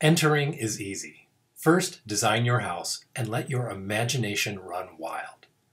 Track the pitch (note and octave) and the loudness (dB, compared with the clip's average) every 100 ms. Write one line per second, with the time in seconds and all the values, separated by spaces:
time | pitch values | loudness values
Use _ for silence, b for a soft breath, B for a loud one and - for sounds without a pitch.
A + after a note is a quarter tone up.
0 | D#3 E3 D#3 D3+ C#3+ - A2 G2 G2 F#2+ | 4 6 6 4 0 -2 -4 -4 -8 -8
1 | - - _ _ _ - D#3+ F3 F3 - | -12 -16 _ _ _ 0 4 4 2 -6
2 | G#2+ G#2 A2 A2+ A#2+ A#2+ F#2+ F2 - - | -6 0 2 4 4 2 0 -6 -6 -8
3 | _ - A2 B2 B2+ B2 A#2 G2 F#2+ G#2+ | _ -8 -4 -4 -4 -4 -4 -6 -4 -2
4 | A#2 C3 G#2 G2+ G#2+ F#2+ F2+ F2+ F#2 - | 0 0 -2 -2 -2 -4 -8 -8 -8 -10
5 | - - - - - _ _ | -8 -8 -10 -14 -20 _ _